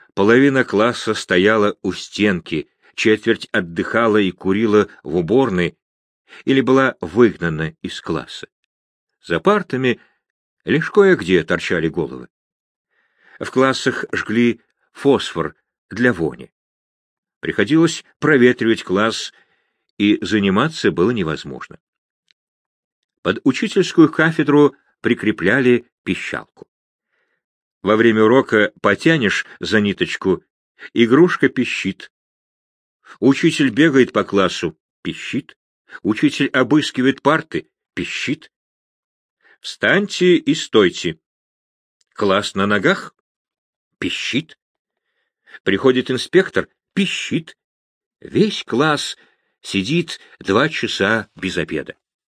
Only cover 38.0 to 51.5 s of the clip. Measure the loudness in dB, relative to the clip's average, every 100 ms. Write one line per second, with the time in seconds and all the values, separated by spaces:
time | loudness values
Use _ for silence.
38 | -10 -8 -8 -8 -12 _ _ _ _ _
39 | _ _ _ _ _ _ -16 -4 0 0
40 | -2 0 2 2 2 -4 2 4 4 0
41 | -8 -10 _ _ _ _ _ _ _ _
42 | _ -4 0 0 -2 -4 0 0 0 -2
43 | -8 _ _ _ _ _ _ _ _ -10
44 | -8 -6 -6 -6 -6 -20 _ _ _ _
45 | _ _ _ _ _ -10 -4 0 2 0
46 | -2 -6 0 0 0 -6 -8 _ _ -6
47 | -4 -6 -6 -6 -8 -20 _ _ _ _
48 | _ _ -6 0 0 -2 -6 -2 0 -2
49 | -6 -14 _ _ _ _ -6 -4 -2 -2
50 | -4 -12 _ -14 -2 0 0 -2 -6 -2
51 | 0 0 -4 -8 -6